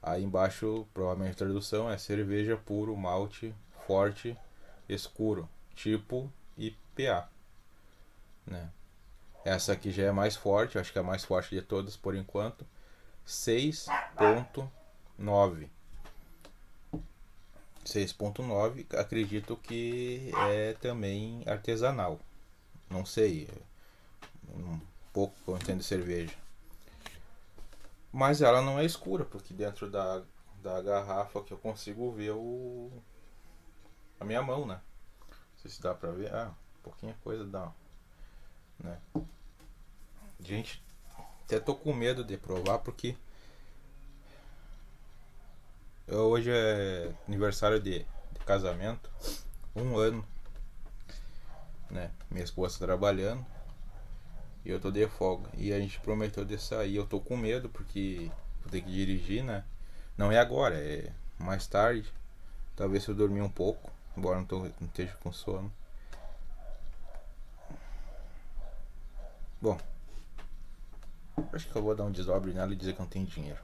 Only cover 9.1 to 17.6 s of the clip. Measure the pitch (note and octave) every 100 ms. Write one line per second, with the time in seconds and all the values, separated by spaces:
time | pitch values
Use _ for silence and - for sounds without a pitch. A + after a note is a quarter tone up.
9.1 | - - - - F#2 - F#2+ G#2 F#2 G2
10.1 | G2 G#2 G#2 G#2 G2+ B2 G#2 F#2 - F2+
11.1 | F#2 - F#2 F2 F#2+ - F#2+ G2 G2+ G2
12.1 | F#2+ F#2+ G2+ G#2+ - - - - - -
13.1 | - - - - A#2 C#3+ D#3 - - -
14.1 | - G#2+ A2+ B2+ - C3+ - - - -
15.1 | - G2+ G2+ G2 E2+ D2 - - - -
16.1 | - - - - - - - - - -
17.1 | - - - - -